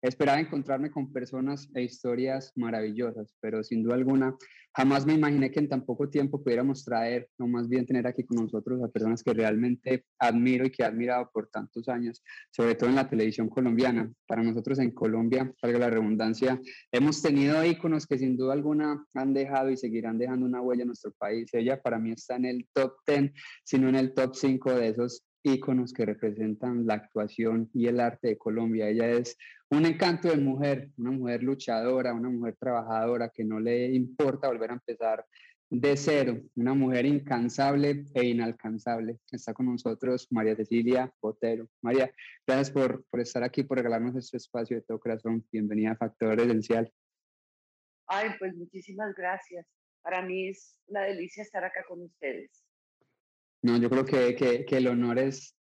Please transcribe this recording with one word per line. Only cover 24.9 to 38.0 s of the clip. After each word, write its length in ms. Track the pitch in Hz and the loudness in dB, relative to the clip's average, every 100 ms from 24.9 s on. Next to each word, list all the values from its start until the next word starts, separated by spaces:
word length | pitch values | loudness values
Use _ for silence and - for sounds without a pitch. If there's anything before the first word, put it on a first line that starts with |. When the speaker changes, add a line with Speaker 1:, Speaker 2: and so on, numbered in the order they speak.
| 110 123 - _ _ | 0 -4 -6 _ _
Speaker 1:
íconos 480 | 143 131 135 127 123 | 0 0 2 0 0
que 140 | - 107 | -2 -2
representan 800 | 104 110 104 110 107 123 120 113 | 0 -4 -2 -4 -2 -4 -2 0
la 80 | |
actuación 760 | 107 - - 107 - 113 113 113 | -2 -2 -6 -4 -2 0 0 -2
y 120 | 120 117 | 0 2
el 140 | 123 | 2
arte 280 | 120 117 120 | 0 0 -2
de 100 | 107 | -2
Colombia. 500 | 113 110 113 110 107 | -2 -2 0 0 0
Ella 220 | 113 117 | 2 2
es 260 | 120 120 - - - _ | 2 0 -10 -20 -20 _
un 140 | 143 | 4
encanto 440 | 165 160 180 170 175 | 4 4 2 2 2
de 80 | 156 | 2
mujer, 540 | 135 131 143 135 139 - | 2 0 0 -2 -4 -8
una 140 | 120 | -4
mujer 320 | 131 123 120 | -2 -2 -2
luchadora, 720 | 127 139 - 113 120 131 123 | -2 -2 -2 -2 0 0 0
una 160 | 120 123 | -2 -2
mujer 260 | 120 117 104 | -2 -4 -4
trabajadora 720 | 131 120 113 113 113 120 117 | -2 -2 -2 -2 0 0 -4
que 120 | - | -4
no 160 | 110 107 | -4 -2
le 320 | 113 120 123 | 0 0 2
importa 560 | 131 127 - 143 139 139 | 0 0 0 0 0 -2
volver 220 | 117 113 | -2 -4
a 40 | |
empezar 500 | 123 - 113 113 110 - _ - _ _ | -6 -10 -4 -2 -2 -6 _ -20 _ _
de 260 | 123 143 139 | 0 2 2
cero, 440 | 143 147 127 117 - | 2 2 2 -2 -8
una 180 | - 120 | -2 0
mujer 320 | 135 131 127 | 2 2 2
incansable 1040 | 135 147 143 123 120 123 139 143 143 143 | 2 0 0 -2 -2 2 2 4 2 0